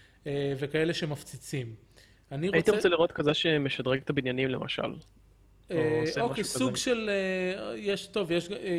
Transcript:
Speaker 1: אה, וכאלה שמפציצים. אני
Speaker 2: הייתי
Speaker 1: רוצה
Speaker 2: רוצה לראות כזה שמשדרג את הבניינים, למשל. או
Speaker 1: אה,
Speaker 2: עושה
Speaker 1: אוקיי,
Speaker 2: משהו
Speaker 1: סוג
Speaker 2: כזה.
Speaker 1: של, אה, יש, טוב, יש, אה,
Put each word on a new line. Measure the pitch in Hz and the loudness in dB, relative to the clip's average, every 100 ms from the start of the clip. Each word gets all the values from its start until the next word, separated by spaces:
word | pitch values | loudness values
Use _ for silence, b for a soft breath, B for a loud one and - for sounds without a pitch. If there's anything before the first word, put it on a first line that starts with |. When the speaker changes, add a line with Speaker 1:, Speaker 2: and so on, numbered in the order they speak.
| b b 147 | b b -6
Speaker 1:
אה, | 143 139 135 | -2 -2 -2
וכאלה | 143 156 165 | -2 0 0
שמפציצים. | 165 156 143 - 127 - 143 117 113 - b b b b | 0 -2 -4 -10 -16 -8 -6 -6 -10 -20 b b b b
אני | 135 180 | -4 0
Speaker 2:
הייתי | 170 | 2
Speaker 1:
רוצה | 160 | 4
Speaker 2:
רוצה | 208 190 | 4 4
לראות | 165 170 | 4 4
כזה | - 147 | 2 2
שמשדרג | 151 170 151 135 - 127 135 | 2 4 2 2 -2 0 0
את | - | 0
הבניינים, | 143 127 127 131 | 0 0 0 0
למשל. | 123 131 - | 0 -4 -2
או | 123 - - - - - - - - 165 | -4 -6 -14 -20 -20 -20 -20 -20 -4 0
Speaker 1:
אה, | 156 156 | 2 2
Speaker 2:
עושה | 156 147 | 0 0
Speaker 1:
אוקיי, | 139 135 | 0 0
Speaker 2:
משהו | 196 - | -2 0
Speaker 1:
סוג | 262 | 0
Speaker 2:
כזה. | - | 0
Speaker 1:
של, | 262 233 214 | 0 0 0
אה, | 202 190 185 185 196 214 226 | 0 0 0 -2 -2 -6 -6
יש, | 208 190 - | -2 -2 -2
טוב, | 214 170 | -4 0
יש, | 170 175 | 0 0
אה, | 202 196 | -4 -2